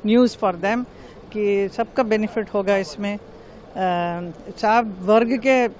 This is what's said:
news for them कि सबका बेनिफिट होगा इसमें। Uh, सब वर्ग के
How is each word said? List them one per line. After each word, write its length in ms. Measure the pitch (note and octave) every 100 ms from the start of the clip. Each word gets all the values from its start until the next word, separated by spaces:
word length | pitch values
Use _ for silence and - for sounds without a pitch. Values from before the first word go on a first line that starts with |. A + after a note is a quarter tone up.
| G#3
news 280 | A#3+ B3 -
for 160 | G#3 F3
them 200 | G3 A#3 B3 - - - -
कि 360 | G#3+ G#3 G3 G3
सबका 340 | - A3+ -
बेनिफिट 460 | A3+ G#3+ G#3+ - G#3
होगा 220 | G#3 G3 G3
इसमें। 420 | F#3+ - G3+ G3+
Uh, 1400 | - - - - - - F#3 F3 F3 F3 F3 - - -
सब 380 | G#3+ A3+ A3+ F#3
वर्ग 380 | F3+ A3 A#3 B3+ C4
के 220 | C4 A#3